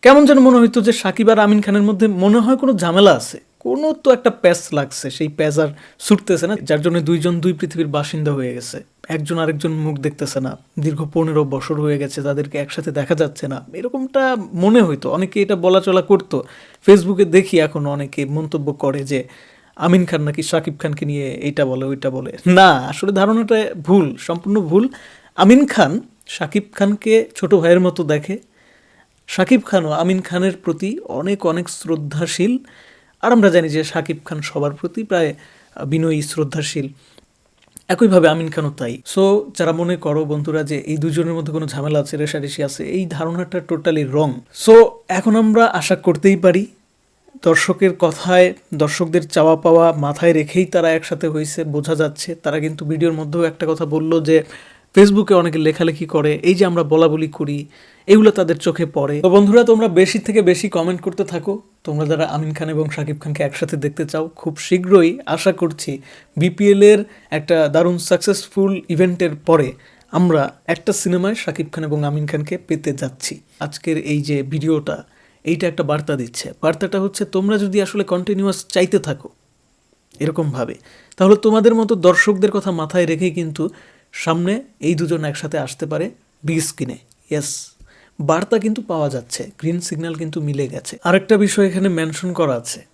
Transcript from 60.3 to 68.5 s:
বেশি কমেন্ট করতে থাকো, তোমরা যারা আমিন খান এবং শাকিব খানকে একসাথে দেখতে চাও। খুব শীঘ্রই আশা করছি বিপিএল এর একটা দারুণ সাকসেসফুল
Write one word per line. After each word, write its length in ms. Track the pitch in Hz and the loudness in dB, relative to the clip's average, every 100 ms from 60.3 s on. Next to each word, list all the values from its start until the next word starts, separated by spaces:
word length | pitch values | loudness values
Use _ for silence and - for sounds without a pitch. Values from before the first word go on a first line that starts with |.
| 214 | 2
বেশি 260 | 180 175 208 | 2 2 0
কমেন্ট 320 | 180 165 180 | -4 -4 -4
করতে 240 | 180 175 | -6 -6
থাকো, 380 | 196 170 151 202 _ _ | -6 -6 -6 -8 _ _
তোমরা 220 | - 151 151 | -8 -4 -2
যারা 200 | 156 156 | -2 -2
আমিন 280 | 147 156 | -4 -6
খান 140 | 156 156 | -6 -6
এবং 220 | 156 151 | -4 -4
শাকিব 300 | 147 147 147 | -6 -8 -8
খানকে 220 | 151 147 | -8 -4
একসাথে 340 | 143 - 165 151 | -4 -4 -6 -4
দেখতে 280 | 143 147 | -6 -6
চাও। 240 | 156 160 160 | -6 -6 -8
খুব 280 | - - 151 | -8 -10 -10
শীঘ্রই 640 | - 185 180 196 165 247 - | -2 -2 4 4 4 0 -6
আশা 260 | 160 - | -2 -2
করছি 500 | 185 170 151 - 139 - - _ - | -2 -4 -4 -10 -10 -14 -20 _ -2
বিপিএল 460 | 175 - 202 202 | -2 2 4 6
এর 220 | 208 208 214 - _ | 8 6 2 -14 _
একটা 380 | 151 151 165 151 | -8 0 0 2
দারুণ 300 | 151 175 175 | 2 2 0
সাকসেসফুল 840 | 175 175 - 196 - | -2 -2 0 -4 -4